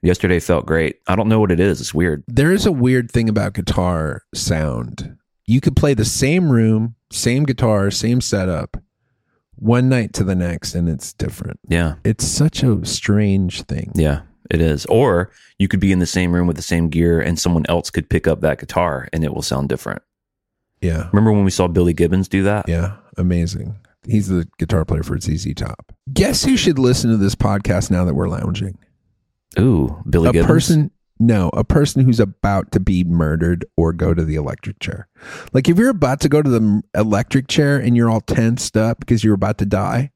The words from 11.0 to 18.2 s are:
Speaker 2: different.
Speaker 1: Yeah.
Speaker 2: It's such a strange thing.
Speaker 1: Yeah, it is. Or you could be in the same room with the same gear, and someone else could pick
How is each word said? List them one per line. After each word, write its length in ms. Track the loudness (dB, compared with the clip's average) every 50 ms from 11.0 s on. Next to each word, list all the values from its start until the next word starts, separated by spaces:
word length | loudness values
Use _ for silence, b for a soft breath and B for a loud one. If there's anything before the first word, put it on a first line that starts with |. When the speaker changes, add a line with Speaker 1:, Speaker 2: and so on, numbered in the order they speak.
| -8 -14 -10
Speaker 2:
different. 460 | _ -8 -8 -8 -10 -12 -12 -12 -14 _ -2
Speaker 1:
Yeah. 260 | -2 0 0 0 -4 -4 -2
Speaker 2:
It's 220 | -2 -2 -2 -2
such 360 | -6 0 0 0 0 0 0
a 240 | 0 0 0 0 -2
strange 760 | -6 -8 -8 -2 0 0 2 2 2 2 0 0 -2 -4 -8 -10
thing. 300 | _ -8 -8 -8 -6 -2
Speaker 1:
Yeah, 260 | 0 0 0 0 -2 -6 -12 _ _ _ -4
it 80 | 0 2
is. 240 | 2 2 0 -2 -2 0
Or 440 | 2 4 4 4 2 2 0 -2 b b b b b b
you 120 | -2 0
could 100 | 0 0
be 140 | 2 2 2
in 60 | 2
the 60 | 0
same 280 | 0 0 -2 0 0 0
room 100 | 0 0 0
with 100 | -2 -4
the 40 |
same 280 | -4 -4 -2 0 0 0
gear, 320 | 0 2 2 2 2 2
and 180 | 0 0 -2 -2
someone 260 | 0 0 0 0 0 0
else 220 | -2 -2 -4 -4
could 200 | -6 -6 -4 _
pick 180 | -2 0